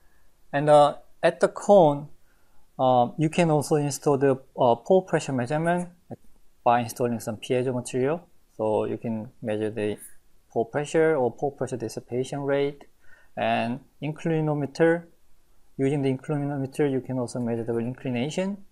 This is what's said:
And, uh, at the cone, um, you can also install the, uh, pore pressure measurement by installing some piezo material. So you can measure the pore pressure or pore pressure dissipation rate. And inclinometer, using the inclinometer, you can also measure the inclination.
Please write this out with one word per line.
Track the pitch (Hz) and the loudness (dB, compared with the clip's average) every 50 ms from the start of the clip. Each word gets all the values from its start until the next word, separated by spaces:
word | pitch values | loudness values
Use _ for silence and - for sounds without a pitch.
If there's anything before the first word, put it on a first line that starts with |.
| - - _ - - - _ _ - - - | -20 -20 _ -20 -20 -20 _ _ -10 -6 -4
And, | 143 147 151 | 0 4 6
uh, | 147 147 147 143 - - - - - - - | 8 8 8 6 2 -2 -12 -20 -6 -2 0
at | 170 175 - | 0 2 2
the | - - | 0 -2
cone, | - - - - 208 196 170 147 143 143 151 - - - - - _ _ _ _ - - - - _ | -2 0 4 6 8 8 8 6 4 0 -4 -12 -16 -20 -20 -20 _ _ _ _ -20 -20 -20 -12 _
um, | - 131 127 127 123 120 120 - | 0 2 4 4 4 4 2 0
you | - 151 | 0 -2
can | 156 156 185 175 160 | 0 2 2 2 4
also | 151 147 131 - 160 | 2 2 2 2 0
install | 151 143 143 127 - - 151 143 | 0 0 -2 -4 -2 0 0 2
the, | 131 139 139 135 135 - - - | 4 4 2 2 0 -4 -8 -2
uh, | - 135 120 117 | 0 2 2 2
pore | 123 - - 185 185 185 | 2 2 2 2 2 2
pressure | - - 156 - - 135 | 0 -2 -2 -2 -2 -4
measurement | 123 123 120 151 156 165 170 175 180 180 175 - _ _ - 123 - - - - - - - _ _ - | -4 -2 -2 -2 -2 0 0 0 -2 -4 -8 -12 _ _ -20 -20 -18 -20 -20 -20 -20 -20 -20 _ _ 2
by | 123 117 123 | 2 2 2
installing | 120 113 - - 127 120 120 110 | 0 -2 -4 -2 -2 -2 -2 -4
some | - - 110 | -6 -8 -10
piezo | 104 - - 131 127 123 135 123 | -8 -4 -2 -2 0 0 -2 -4
material. | 123 120 - - 131 127 139 160 175 - _ - - _ _ _ | -4 -6 -4 -4 -2 0 -2 -2 -4 -8 _ -20 -20 _ _ _
So | - 110 110 107 107 110 | -4 -2 0 0 0 0
you | 113 113 | -2 -6
can | 113 - 120 110 110 107 127 - - | -6 -6 -6 -6 -8 -8 -12 -14 -10
measure | - 113 107 107 110 107 | -6 -6 -4 -4 -4 -4
the | 110 113 104 104 104 - - - - - - _ - - _ _ - | -4 -4 -4 -4 -4 -8 -12 -18 -20 -20 -20 _ -20 -20 _ _ -4
pore | 120 110 | -4 -4
pressure | - - 143 147 147 - 165 160 160 160 | -2 -4 -6 -4 -2 0 2 2 2 2
or | 139 127 120 117 | 2 0 -2 -2
pore | - 151 139 | -4 -6 -6
pressure | - - 135 117 131 | -6 -6 -8 -6 -6
dissipation | 120 117 110 - 120 - - 120 127 131 - 151 143 | -8 -8 -8 -10 -10 -10 -6 -6 -6 -4 -4 -6 -6
rate. | 143 139 139 143 143 143 143 - - - _ _ - - - - - - - | -4 -2 0 0 -2 -2 -4 -10 -18 -20 _ _ -20 -20 -20 -20 -20 -14 -8
And | 127 113 113 117 117 113 117 123 147 - _ _ - | -4 -2 -2 0 -2 -2 -4 -6 -8 -12 _ _ -10
inclinometer, | 139 147 151 - - 170 160 156 156 151 147 147 143 135 - - 165 165 165 170 170 - _ _ - - - - _ _ _ - - - - | -10 -10 -8 -6 -4 -2 -2 -2 0 -2 -2 -2 -4 -4 0 2 2 2 2 0 -4 -10 _ _ -20 -20 -20 -20 _ _ _ -20 -20 -12 -6
using | - 135 135 147 143 | -2 -2 0 0 0
the | 135 135 131 | 0 -2 -2
inclinometer, | 131 - - 151 143 143 143 143 139 135 131 - - 151 143 | -4 -4 -6 -4 -4 -4 -4 -4 -6 -6 -6 -2 -2 0 0
you | 131 127 | 0 -2
can | 127 - 131 131 | -4 -4 -4 -6
also | 120 113 - 127 | -6 -6 -6 -6
measure | 123 117 117 117 113 | -4 -4 -4 -4 -4
the | 117 117 117 | -4 -4 -4
inclination. | 117 120 127 - - 131 123 120 123 151 156 185 185 196 202 196 - - | -4 -6 -8 -8 -6 -6 -4 -4 -4 -4 -4 -4 -4 -6 -6 -10 -14 -20